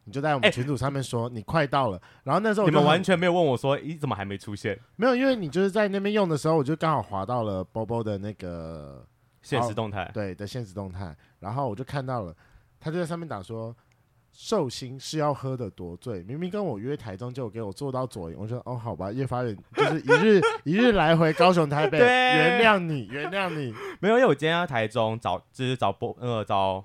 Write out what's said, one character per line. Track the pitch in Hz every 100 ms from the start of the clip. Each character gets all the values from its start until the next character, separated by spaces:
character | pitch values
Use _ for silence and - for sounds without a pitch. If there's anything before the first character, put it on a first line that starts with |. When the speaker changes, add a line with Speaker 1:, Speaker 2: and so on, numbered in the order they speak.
Speaker 1:
你 | -
就 | 127
在 | 156
我 | 143
们 | 208
群 | 123
组 | 135 127
上 | 131
面 | 139
说， | 127 117 120
Speaker 2:
哎。 |
Speaker 1:
“你 | 120
快 | - 160 143
到 | 143 127
了。” | 92 - _
然 | -
后 | 160
那 | 220
时 | 208
候 | 190
我 |
就 | 151
很 |
Speaker 2:
你 |
们 |
完 | 147 165
全 | 190 175
没 | 180
有 |
问 | 175 156
我 | 120
说 | 135 143
，“咦， | 139 160
怎 | 143
么 |
还 | 101
没 | 98 98
出 | -
现？” | 101 110 98 - -
Speaker 1:
没 | 240
有， | 247
因 | 269
为 |
你 | 247 160
就 | 156
是 | 196
在 | 196 208
那 | 196
边 | 196
用 | 208 185
的 | 151
时 | 156
候， | 160
我 |
就 | 135 156
刚 | 165
好 | 143
滑 | 104 98
到 | 98 123
了 | 107 95
波 | 90 113
波 | 107 117
的 | 110 101
那 | 101
个 | 98 90 85 80 80 71 67 64 _ _ _
Speaker 2:
现 | - 135
实 | 120
动 | 107 110
态。 | 101 90
Speaker 1:
对， | 113 101
的 | 90 101
现 | 127
实 | 104
动 | 92 95
态， | 90 95 73 _ _
然 | 92
后 | 123 135
我 |
就 | 104
看 | 131 143
到 | 131 123
了， | 90 80 _ - _ _
他 | 156
就 | 170
在 | 160
上 | 170
面 | 165
打 | 107
说 | 90 113 113 117 _ _ _ _ _
，“寿 | _ - 220 135
星 | - 127 131
是 | - 156
要 | 147
喝 | 135 131 127
得 | 107
多 | - 87 87
醉， | 127 98
明 | 90 143
明 | 180
跟 | 208
我 | 190 104
约 | 120 147
台 | 113 95
中， | 123
就 | 123 117
给 | 110
我 | 104
坐 | 92 143
到 | 127 131
左 | 107 82
营。” | 82
我 | 107
说 | 123 -
，“哦， | 123
好 | 113
吧。” | 87 95
叶 | 123 131
发 | 123
源 | 123 101 -
就 | - 415
是 | 160
一 | - -
日， | 220 202 453
<laughs> | 440
一 | 139 190
日 | 247
来 | 196 156 165
回 | 160
高 | 156 175
雄 | 175 147
台 | 143 240
北， | 311
Speaker 2:
对。 | 247
Speaker 1:
原 | 254 254 254 247 247
谅 | 226 202
你， | 170 147 101
原 | 135 165
谅 | 196 185
你。 | 156 131 107 392 349
Speaker 2:
没 | 190
有， | 233
因 |
为 | 247
我 |
今 | 139 156
天 | 170
要 | 180
台 | 120 110
中 | 117 110 110
找， | - 90 -
就 | -
是 | 127 131
找 | 101
博-， | 95 117 -
呃， | 123 113
找， | 104 101 95 95